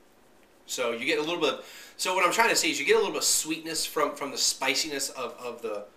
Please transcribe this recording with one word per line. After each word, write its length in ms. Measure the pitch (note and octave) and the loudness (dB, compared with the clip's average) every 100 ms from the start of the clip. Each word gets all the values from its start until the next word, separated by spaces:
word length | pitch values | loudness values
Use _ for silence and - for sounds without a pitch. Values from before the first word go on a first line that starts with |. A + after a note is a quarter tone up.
| - - - - - _ - | -20 -20 -20 -20 -20 _ -10
So 240 | - A#2+ | -2 -2
you 140 | A#2 C3+ | 0 0
get 120 | D#3 | 0
a 40 | |
little 180 | D3+ E3+ | 0 2
bit 140 | C#3+ | 0
of, 400 | - - - - - | 0 -8 -18 -18 -4
so 160 | F#3 | 0
what 120 | F#3 F3 | 4 4
I'm 80 | |
trying 160 | - A#3 | 4 4
to 60 | - | 4
say 140 | E3 | 2
is 100 | C#3 | 0
you 60 | D3 | 4
get 100 | A3 | 4
a 40 | |
little 120 | - | 4
bit 80 | - | 0
of 40 | |
sweetness 640 | - - D#3 D#3+ D#3+ D#3 - | 2 2 0 -4 -4 -4 -2
from, 280 | D#3+ C#3+ - | 0 0 -2
from 140 | C#3 | -6
the 80 | A#2 | 0
spiciness 720 | - - C3+ C3+ D#3 C#3+ - | 0 2 0 0 -2 -4 -6
of, 240 | C3+ A#2 - | -6 -8 -8
of 220 | A#2+ A2+ | -10 -8
the, 220 | A2 G2+ G#2 | -6 -6 -8